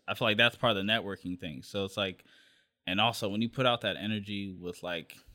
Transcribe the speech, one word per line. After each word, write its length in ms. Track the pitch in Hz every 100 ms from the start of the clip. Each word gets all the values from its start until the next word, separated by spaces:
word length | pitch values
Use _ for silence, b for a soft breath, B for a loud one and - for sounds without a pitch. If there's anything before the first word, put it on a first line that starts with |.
| -
I 60 |
feel 140 | 101 117
like 80 | 107
that's 180 | 117 -
part 200 | 123 101
of 20 |
the 140 | 98
networking 480 | 113 98 95 90 90
thing. 220 | 87 65
So 220 | - 101 98
it's 100 | -
like, 260 | 98 87 _ b b b b b -
and 120 | 95
also 300 | 113 113 104
when 120 | 104
you 80 | 113
put 160 | - 127
out 160 | 120
that 160 | 104 85
energy 540 | 101 107 101 101 98
with, 300 | 90 87 87
like, 340 | 87 85 - - -